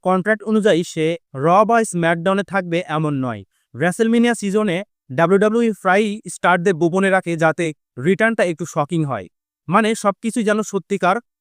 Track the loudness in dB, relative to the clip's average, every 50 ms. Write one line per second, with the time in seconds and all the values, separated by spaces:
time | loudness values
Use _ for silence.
0 | 0 0 0 2 2 0 -2 -2 -2 -2 0 2 4 4 2 2 0 -2 -4 -2
1 | -2 -2 -2 -4 _ _ -8 -2 0 4 4 4 4 4 2 0 0 0 -2 -2
2 | 0 0 0 0 0 -2 -2 -2 -2 -4 -4 -6 -4 -2 -4 -4 -4 -4 -4 -2
3 | -2 -2 -2 -2 -4 -4 -6 -8 -12 -18 _ _ _ _ -6 -4 -2 -2 0 0
4 | 0 2 2 2 2 2 0 -2 -2 -2 -2 0 0 0 -2 -4 -6 -10 _ _
5 | _ -8 -2 0 2 2 4 4 4 2 2 2 2 0 0 -2 0 2 2 2
6 | 2 0 -4 -6 -10 -14 -8 -2 2 2 2 4 2 0 0 2 0 0 2 2
7 | 2 2 2 0 0 -2 -2 0 0 0 0 0 -4 -6 -6 -10 _ _ _ -4
8 | 0 0 0 2 0 0 0 0 -2 -2 -2 -4 -8 -6 -4 -4 -4 -2 -2 -2
9 | -2 -2 -4 -6 -8 -12 _ _ _ _ _ _ _ -2 0 2 2 0 -2 -2
10 | -2 -2 -2 -2 -4 -4 -4 -2 0 0 0 -2 -2 -4 -6 -8 -6 -4 -4 -2
11 | 0 0 0 -2 -4 _ _ _